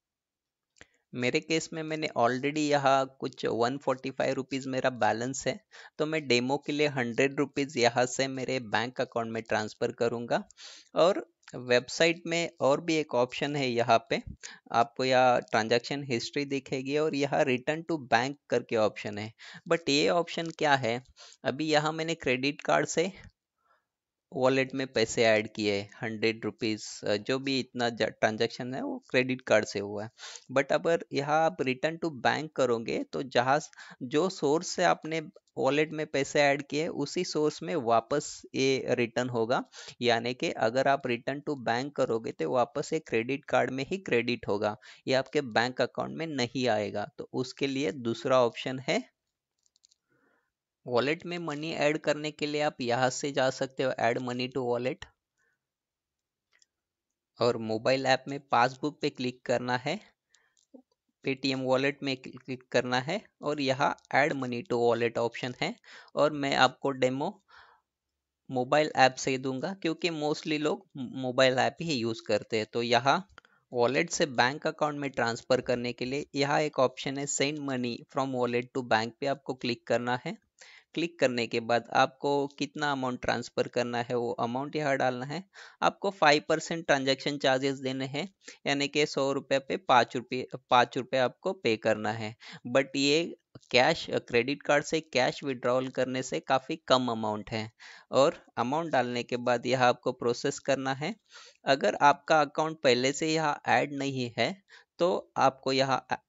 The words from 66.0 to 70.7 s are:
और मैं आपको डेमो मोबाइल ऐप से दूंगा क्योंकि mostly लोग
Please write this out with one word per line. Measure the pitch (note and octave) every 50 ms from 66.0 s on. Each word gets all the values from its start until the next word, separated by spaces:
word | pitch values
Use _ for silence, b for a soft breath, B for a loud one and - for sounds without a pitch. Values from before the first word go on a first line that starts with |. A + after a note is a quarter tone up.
| B B _
और | C#3+ C#3+ D3+
मैं | D3+ D3 C#3 C#3 C#3
आपको | C3 C3 B2+ C3+ _ - C#3
डेमो | C3+ C3 B2+ B2+ B2+ C3+ D3+ F#3+ G#3 - _ b b b b b b b b _ _ _ _ _ _ _ _ _ _ _ _ -
मोबाइल | C3+ B2+ B2+ C3 D3 D3+ D#3 - -
ऐप | - C3 C3 C3
से | - - C#3+ C3+ B2+
दूंगा | C3+ C3+ C3 C3 C3+ F3 G3
क्योंकि | F#3+ - E3 E3 E3+ - E3+
mostly | E3 D#3 D3 D3+ D#3 - - D#3+ D#3 D3
लोग | D3 D3+